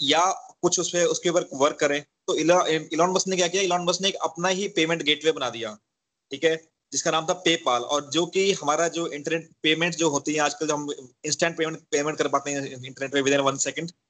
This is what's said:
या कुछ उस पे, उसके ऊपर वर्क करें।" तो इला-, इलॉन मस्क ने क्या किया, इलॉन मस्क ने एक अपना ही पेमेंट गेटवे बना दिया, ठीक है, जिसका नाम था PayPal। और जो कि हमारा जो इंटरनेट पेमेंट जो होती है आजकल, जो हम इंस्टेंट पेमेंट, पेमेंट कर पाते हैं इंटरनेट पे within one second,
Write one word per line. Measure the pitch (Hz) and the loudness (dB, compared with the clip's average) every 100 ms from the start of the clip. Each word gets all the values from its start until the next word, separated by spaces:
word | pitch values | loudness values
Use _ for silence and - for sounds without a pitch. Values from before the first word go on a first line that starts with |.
या | 139 156 180 180 - - | 0 4 4 0 -8 -4
कुछ | 175 185 | 0 0
उस | 170 | 0
पे, | 175 170 | 2 2
उसके | 160 180 | 2 0
ऊपर | 170 156 135 | 0 0 2
वर्क | 143 147 | 2 2
करें।" | 147 143 147 _ - | 0 0 -4 _ -4
तो | 151 | 0
इला-, | 156 180 160 | 4 4 4
इलॉन | 160 151 151 180 | 0 -2 2 2
मस्क | 185 190 | 2 0
ने | 185 | 0
क्या | 170 | 0
किया, | 185 | 0
इलॉन | 190 175 175 | 0 0 0
मस्क | 170 | 0
ने | 190 | -2
एक | - | -2
अपना | - - 180 | -4 -2 -2
ही | 185 202 | 0 -2
पेमेंट | - 160 165 | 0 0 0
गेटवे | 147 151 156 | 0 0 0
बना | 143 127 | 0 -2
दिया, | 117 110 104 _ _ _ _ _ | -4 -8 -10 _ _ _ _ _
ठीक | 139 160 | -2 2
है, | 160 - _ _ | 0 -4 _ _
जिसका | 135 170 | -4 0
नाम | 160 165 | 0 0
था | 180 | 0
PayPal। | 165 165 139 120 | 0 0 2 0
और | 120 143 143 | 0 -2 -2
जो | 147 170 | -2 0
कि | 185 196 | 0 0
हमारा | 190 143 156 170 | 0 0 0 0
जो | 160 165 | -2 -6
इंटरनेट | 143 147 165 160 _ | -6 -4 -4 -6 _
पेमेंट | 156 160 175 156 | 0 2 0 0
जो | 165 | 0
होती | 139 147 151 | 0 -2 0
है | |
आजकल, | 147 143 156 | 0 0 -4
जो | 147 | -4
हम | 147 139 127 _ 151 | -4 -10 -14 _ -6
इंस्टेंट | 147 170 165 | -2 0 0
पेमेंट, | 160 160 - | -4 -4 -4
पेमेंट | 147 147 147 | -2 0 -2
कर | 147 | 0
पाते | 139 143 | 0 -2
हैं | 143 139 131 131 | -4 -6 -10 -14
इंटरनेट | 127 135 | -10 -4
पे | 139 | 0
within | 135 143 139 | 2 4 2
one | 139 143 | 0 -4
second, | 143 170 - _ | -6 -8 -12 _